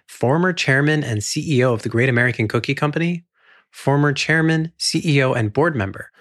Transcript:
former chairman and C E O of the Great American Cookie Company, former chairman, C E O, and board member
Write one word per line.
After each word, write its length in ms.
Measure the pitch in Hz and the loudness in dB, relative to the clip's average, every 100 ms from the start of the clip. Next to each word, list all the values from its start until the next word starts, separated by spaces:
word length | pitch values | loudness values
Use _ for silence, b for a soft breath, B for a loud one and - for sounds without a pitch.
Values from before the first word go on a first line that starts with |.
| b | b
former 480 | - 120 147 185 | -4 0 2 2
chairman 500 | 175 - 135 147 151 | 0 2 2 2 0
and 200 | 120 107 | -2 -4
C 340 | 104 156 160 131 | -4 -6 0 2
E 60 | |
O 100 | 127 | 2
of 80 | 113 | 0
the 80 | 117 | -2
Great 200 | 113 131 | 0 2
American 380 | 120 123 113 107 | 2 0 0 -2
Cookie 280 | 123 - 139 | -2 -2 -2
Company, 500 | 147 156 170 175 - b b b b | -2 -2 -4 -4 -10 b b b b
former 420 | - - 143 147 | -6 0 2 2
chairman, 580 | 139 - 160 160 160 160 _ | 0 0 2 2 0 -2 _
C 240 | - 165 | -4 -2
E 200 | 170 139 | 0 2
O, 100 | 131 | 2
and 180 | 127 107 | 0 0
board 240 | 107 165 139 | 0 0 0
member 360 | 98 - - b | -4 -6 -18 b